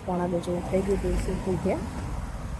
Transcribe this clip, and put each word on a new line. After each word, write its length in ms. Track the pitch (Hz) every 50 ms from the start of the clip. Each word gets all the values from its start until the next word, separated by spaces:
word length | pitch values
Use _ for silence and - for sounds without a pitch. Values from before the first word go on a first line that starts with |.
| -
પોણા 200 | 190 180 175 175
બે 120 | 175 175 175
જેવું 320 | 175 180 175 180 180 -
થઈ 100 | - 190
ગયું 180 | 196 202 196 190
હતું 200 | 196 180 175 -
સૂતી 400 | - - 185 180 - 196 185 - -
ત્યાં, 160 | 190 269 339 349 - - - - - - - - - - - - - -